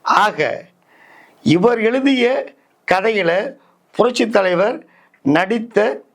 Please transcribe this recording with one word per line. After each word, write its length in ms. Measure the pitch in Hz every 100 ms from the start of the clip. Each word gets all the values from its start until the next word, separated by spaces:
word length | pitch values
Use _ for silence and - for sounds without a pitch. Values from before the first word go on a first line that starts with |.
ஆக, 600 | - - 208 160 135 - - _ _ _ - - - _
இவர் 380 | - 160 226 226
எழுதிய 720 | 214 262 269 262 240 277 - _ _ _ -
கதையில 640 | 185 214 214 170 180 254 - _ _ _
புரட்சி 380 | - 226 247 226
தலைவர் 580 | 208 185 175 202 - - _ _ _
நடித்த 800 | 135 156 185 226 226 196 220 277 _